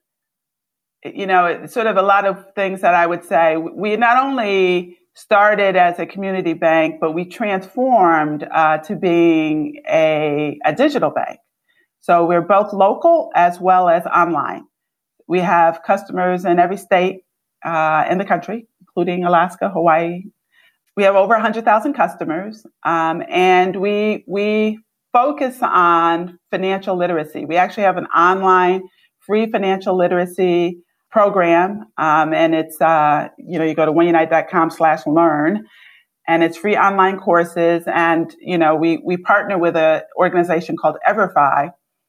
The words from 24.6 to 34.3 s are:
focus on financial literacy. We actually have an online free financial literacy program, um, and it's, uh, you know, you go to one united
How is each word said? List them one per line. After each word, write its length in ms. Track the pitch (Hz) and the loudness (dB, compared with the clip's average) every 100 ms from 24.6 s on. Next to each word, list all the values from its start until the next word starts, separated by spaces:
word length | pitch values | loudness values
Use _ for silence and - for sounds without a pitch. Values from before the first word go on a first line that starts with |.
| 214 214 _ _ _ | -2 -4 _ _ _
focus 460 | 247 277 294 262 254 | 0 0 -2 -6 -4
on 800 | - 180 170 170 170 165 180 - - | 0 2 4 2 2 -2 -6 -14 -8
financial 460 | 185 190 190 196 180 | -4 -4 -4 -4 -2
literacy. 480 | 175 165 156 151 | -2 -4 -6 -10
We 120 | 147 170 | -4 -2
actually 280 | 185 - | -2 0
have 140 | 196 180 | -2 -2
an 80 | - | -2
online 840 | 165 175 190 190 185 180 190 190 _ _ _ | 2 2 2 2 4 2 0 -6 _ _ _
free 300 | - 214 226 | -4 -2 -2
financial 460 | 220 190 190 190 180 | -2 -2 -2 -2 0
literacy 840 | 180 180 180 175 185 175 175 175 _ _ _ | 0 0 -2 -2 0 2 0 -6 _ _ _
program, 760 | 220 202 185 170 170 185 208 - - | 2 2 2 2 2 2 -4 -12 -4
um, 380 | 156 156 156 | 0 2 2
and 220 | 156 160 160 | 0 0 0
it's, 240 | 160 - | -4 0
uh, 480 | 165 160 151 151 - - | 2 2 2 0 -4 -14
you 180 | - 170 | -8 -4
know, 60 | |
you 100 | 160 | -2
go 120 | 156 156 | 0 0
to 60 | |
one 120 | 156 170 | 2 2
united 240 | 165 160 | 2 2